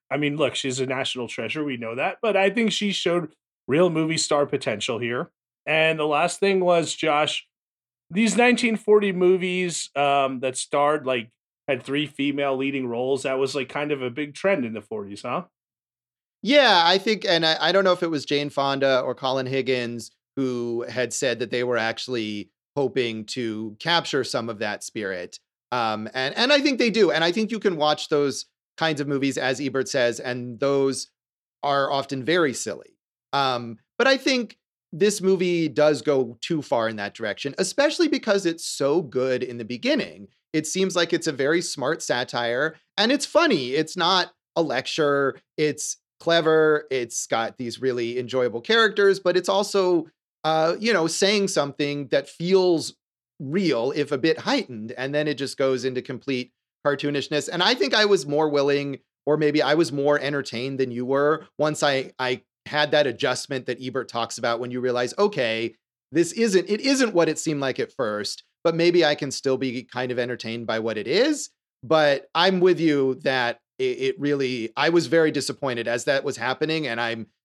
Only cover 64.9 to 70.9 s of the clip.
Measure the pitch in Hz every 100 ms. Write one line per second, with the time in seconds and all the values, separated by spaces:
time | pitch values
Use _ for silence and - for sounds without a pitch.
64.9 | 120 123 - 202 151 117 113 117 - _
65.9 | _ _ 147 165 - 233 190 - 208 269
66.9 | 269 240 175 160 156 160 147 135 127 117
67.9 | - 117 104 101 - - _ 165 165 170
68.9 | 175 151 147 143 - 139 131 131 123 117
69.9 | 120 127 123 123 117 110 117 117 113 113